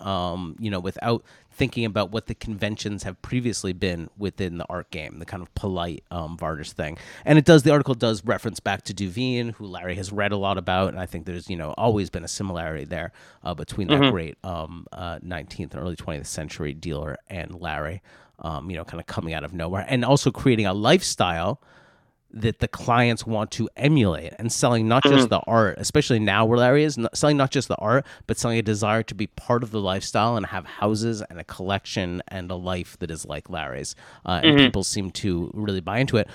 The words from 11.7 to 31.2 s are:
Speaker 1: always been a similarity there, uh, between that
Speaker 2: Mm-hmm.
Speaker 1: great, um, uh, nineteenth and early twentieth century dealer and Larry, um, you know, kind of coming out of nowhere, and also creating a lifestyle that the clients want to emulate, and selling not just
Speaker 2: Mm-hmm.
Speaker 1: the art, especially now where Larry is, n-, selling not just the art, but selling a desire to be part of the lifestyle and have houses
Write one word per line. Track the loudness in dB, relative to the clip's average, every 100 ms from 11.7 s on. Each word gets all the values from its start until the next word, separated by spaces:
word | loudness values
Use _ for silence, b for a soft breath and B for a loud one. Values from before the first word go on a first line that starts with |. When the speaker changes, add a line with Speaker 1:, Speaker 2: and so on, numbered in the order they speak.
| 0
Speaker 1:
always | 2 2 0
been | -4
a | -8
similarity | -6 -4 -4 -6 -6
there, | -6 -8 -8 b b b
uh, | -8
between | -8 -8 -6 0
that | 4
Speaker 2:
Mm-hmm. | 4
Speaker 1:
great, | 2 -4 -8
um, | -8 -8 -8 -12 -16
uh, | -12 -10 -10
nineteenth | -10 -10 -10 -10 -10
and | -6
early | -6
twentieth | -6 -8 -8 -8
century | -8 -8 -6 -8
dealer | -6 -6 -6 -6 -10 -10
and | -12 -10 -10
Larry, | -6 -6 -6 -8 b b b _
um, | -8 -8 -8
you | -8
know, |
kind | -10 -12
of | -8
coming | -8 -6
out | -6
of | -6
nowhere, | -6 -4 -4 -2
and | 0
also | 4 4 4
creating | 2 2 4 2
a |
lifestyle | 2 4 4 2 0 0 2 0 -2 b b b b b b _ -2
that | -2 0
the | -4
clients | -4 2 4 4 2
want | -2 -2 -2
to | -2 -4 0
emulate, | 4 6 6 4 -4 -8
and | -4
selling | 0 2 4 4
not | 6
just | 8
Speaker 2:
Mm-hmm. | 8 8
Speaker 1:
the | 4 4
art, | 4 4 2
especially | 0 2 4 2
now | 4 4
where | 4 6
Larry | 6 6
is, | 4 2
n-, | -2
selling | 2 4 4
not | 4
just | 0 0
the | -2
art, | 2 2 B B -6
but | -2
selling | 0 2
a |
desire | 2 0 2 0
to | -2
be | -4 -6
part | -6 0 0
of | 0
the | -2
lifestyle | 0 -2 0 2 2 2
and | -2
have | -6 -10
houses | -2 0 2 0 -2